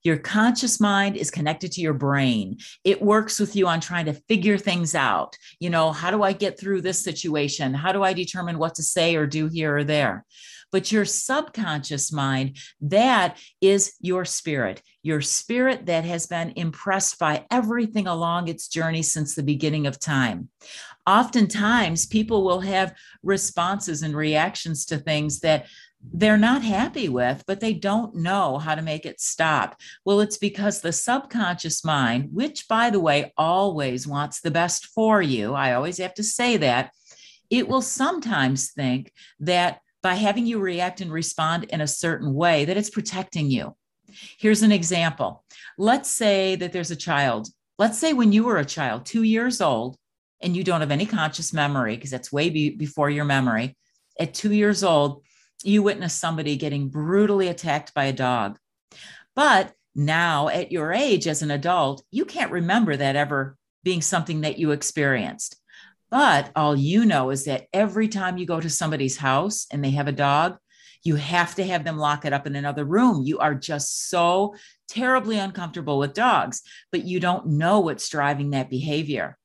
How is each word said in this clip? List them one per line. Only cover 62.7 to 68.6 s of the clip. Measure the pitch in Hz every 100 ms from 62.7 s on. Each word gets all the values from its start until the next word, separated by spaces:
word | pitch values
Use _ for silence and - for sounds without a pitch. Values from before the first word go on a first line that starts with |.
| 220 208 139
that | 139 139
ever | 143 143 135 - _ _
being | 180 175
something | - 175 160 156
that | 151 -
you | 156
experienced. | 147 - - 139 127 71 - - - _ - - _ _
But | 254 277 143 139
all | 156 151 143
you | 139 202
know | 226 151 131
is | 135 151
that | 131 -
every | 190 214 190 214
time | 208 185 180
you | 175
go | 165